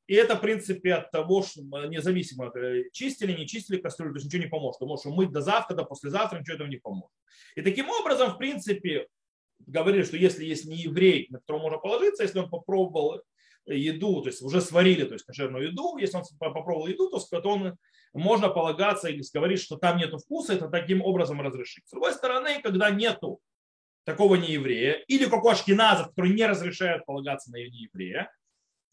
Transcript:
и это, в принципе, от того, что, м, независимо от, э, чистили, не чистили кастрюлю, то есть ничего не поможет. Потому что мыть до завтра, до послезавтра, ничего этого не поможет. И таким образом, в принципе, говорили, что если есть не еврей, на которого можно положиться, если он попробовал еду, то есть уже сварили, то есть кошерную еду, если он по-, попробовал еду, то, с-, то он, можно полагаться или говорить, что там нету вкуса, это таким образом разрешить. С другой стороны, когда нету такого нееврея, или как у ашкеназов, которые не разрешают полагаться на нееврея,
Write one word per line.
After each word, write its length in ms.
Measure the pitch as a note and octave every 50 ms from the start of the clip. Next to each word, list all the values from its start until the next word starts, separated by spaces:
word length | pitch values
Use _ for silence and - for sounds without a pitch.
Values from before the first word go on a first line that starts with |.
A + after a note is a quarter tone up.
| _ -
и 60 | G3
это, 220 | G#3+ A#3 A#3 A3
в 60 | -
принципе, 520 | - G#3+ A3 G3 - - F#3 F3+ F#3 F#3 F3
от 160 | D#3+ - -
того, 300 | - D#3+ D#3 F3 F#3+ G3
что, 200 | F#3+ - - D#3
м, 280 | C#3 C#3 C#3 C#3+ D3 D3+
независимо 580 | E3 D#3+ D3 F3+ F#3 F3+ D#3+ - C3 B2 B2+ A#2+
от, 80 | A#2+ B2
э, 320 | B2+ B2+ B2 B2 B2 -
чистили, 400 | - - B3+ C4+ C4+ - G#3+ F#3
не 160 | F3 D#3+ D3+ -
чистили 300 | G#3+ A3+ F#3+ - G3 F#3
кастрюлю, 340 | F#3 E3+ E3+ - E3 D3+
то 60 | C3+ C#3+
есть 100 | D3 D3
ничего 160 | F3 F3 E3
не 60 | C#3+
поможет. 300 | - D#3 C#3+ B2 - -
Потому 180 | B2+ B2 D3+ -
что 120 | - D3
мыть 220 | D3+ F3+ F#3+ F3+
до 100 | D3 D3
завтра, 340 | C3+ F3+ G#3+ A3+ A3+ - F#3
до 100 | F3 -
послезавтра, 540 | - C3 - - C#3+ C#3+ G3+ A3 G#3+ F3+ E3
ничего 160 | C#3 D#3 E3
этого 120 | D3 D3 C#3+
не 100 | C3 B2
поможет. 320 | - A2 G2 F#2 F#2 - _ _ _ _ _ _ - - _
И 60 | D#3
таким 280 | - F#3+ F#3 - C#4 -
образом, 420 | A#3 A3+ G#3 D4+ C#4 B3 B3+ A3
в 60 | F3+ -
принципе, 680 | C4 C4+ C#4+ G3 - G#3+ G3 G3 - F3 D3+ C3+ - - _ _ _ _ _ _ _ _ _ _ -
говорили, 380 | - C3+ D#3+ D#3+ F#3+ G3 G3 -
что 140 | - D#3 E3+
если 280 | F#3 F3 F3+ D#3 D#3
есть 200 | D#3+ D#3 - -
не 100 | D#3 D#3+
еврей, 520 | E3+ E3+ D#3+ C#3+ F3+ F#3 F#3 D#3+ C3+ A2+ -
на 100 | C3 C3
которого 240 | - - D3+ D#3 D#3+
можно 140 | D#3 D#3+ E3+
положиться, 460 | - G3 A3+ - G4 G#4 G4+ - A3
если 160 | F3+ E3+ F#3
он 100 | F3 -
попробовал 720 | F3 E3+ - - F#3+ F#3+ F#3 F3+ - D#3+ D3 D3+ E3+ - - _ _ _ _ _ _ _ _
еду, 560 | - D3+ C#3 C#3+ D#3+ D#3 D#3 F#3+ G#3+ F3+ D3+
то 60 | - F#3+
есть 120 | - - B2+
уже 180 | C3+ D3+ F3+
сварили, 440 | - - D#3 F3 F#3 F#3+ F3+ D#3 C3+
то 80 | - A2
есть 120 | G#2+ -
кошерную 460 | - - C#3 C#3 B2+ C3 B2+ C#3+ E3
еду, 260 | F3+ B3 D#4 F4 E4 C4+
если 200 | G3 - - F3+
он 60 | E3+ - - _
по-, 120 | D#3+ D#3
попробовал 360 | C#3 D#3+ D3+ F3+ E3+ D#3 D#3 F3+
еду, 220 | F#3 - F#3 -
то, 100 | - F#3
с-, 100 | - -
то 120 | - E3+
он, 360 | F3 G3+ G#3 G3 F#3+ F#3 F3+ - _ _ _ _ _ _ _
можно 360 | C#3 E3+ G3 A3+ G#3 G#3 F#3
полагаться 600 | - E3+ E3 D#3+ D3+ E3+ G3 G#3 G3 - - E3
или 140 | D3 C#3+ C3+ - -
говорить, 260 | D3 D#3 F3+ F#3+ F#3
что 160 | - - D#3 D3
там 200 | F#3 F3 E3+ F3
нету 200 | E3 D#3 D#3+ C#3+
вкуса, 340 | - _ C#4+ E4 - - G3
это 160 | F3+ D#3+ D3
таким 320 | E3+ E3+ D3+ D#3+ F#3+ F#3+
образом 400 | F#3 F#3+ F#3 F3+ E3 C#3 D3 C#3+
разрешить. 460 | C#3 C3+ B2+ B2+ A#2+ - - - _ _
С 40 |
другой 220 | - - - B3+ C4+
стороны, 480 | - - B3+ B3 C4 B3+ D4+ C#4+ C#4+
когда 300 | - A3 F#3+ F#3 G#3 G#3
нету 480 | G3+ G3+ A3+ A3+ F#3+ - - F#3 G3 - _ _ _ _ _ _ _ _ _ _ _ _ _
такого 320 | - D#3 - G3+ G3 F#3+
нееврея, 680 | F3 E3+ D#3+ D#3 D3 C3+ B2+ A#2+ A2+ B2 C#3 D#3 - - -
или 180 | C4 C#4 C#4
как 180 | G3+ A#3 G#3 A3
у 60 | A#3
ашкеназов, 600 | G3+ F#3 - G3 G3 G#3 A3+ A3 G3 D#3+ - -
которые 260 | - - F3+ F#3 G3
не 100 | G#3+ A3+
разрешают 600 | G#3+ G3 F3 E3+ F3 C#3 - F#3 F3 E3 D#3 -
полагаться 460 | - C#3 C#3 C3+ C#3+ C#3 C#3 - B2
на 40 | A#2+
нееврея, 760 | A#2+ A#2+ B2 A#2+ A#2 A2+ G#2+ - - F#2 F2+ G2+ D3+ G3 - - _ _ _ _ _ _ _ _ _ _ _